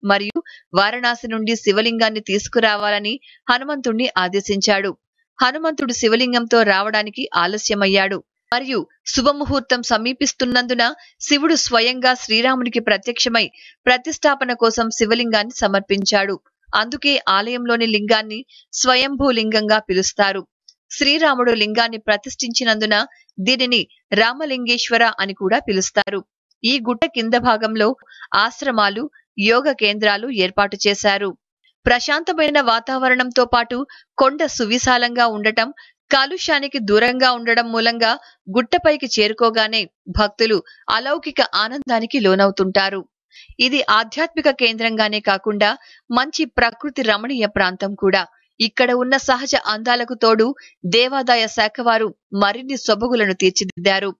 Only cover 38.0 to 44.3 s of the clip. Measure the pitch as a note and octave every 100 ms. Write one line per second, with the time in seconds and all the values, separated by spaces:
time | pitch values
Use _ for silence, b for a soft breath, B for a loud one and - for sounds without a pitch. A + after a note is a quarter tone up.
38 | A3+ A#3+ b b - G3 A#3+ A#3+ D#4+ D4+
39 | B3+ - G#3 A3 A#3 A3+ G#3+ A3 F#3 _
40 | - F3 G#3 G#3 A3+ G#3 - b b A3
41 | C4 D4+ D4+ C#4+ C4 F#3 G#3+ C4+ C4+ A#3
42 | A3+ C#4 G3+ F#3+ G3 F#3+ F#3+ F#3+ G3 G3
43 | - _ _ B B B B3 C4+ - G#3+
44 | A3+ C4+ E4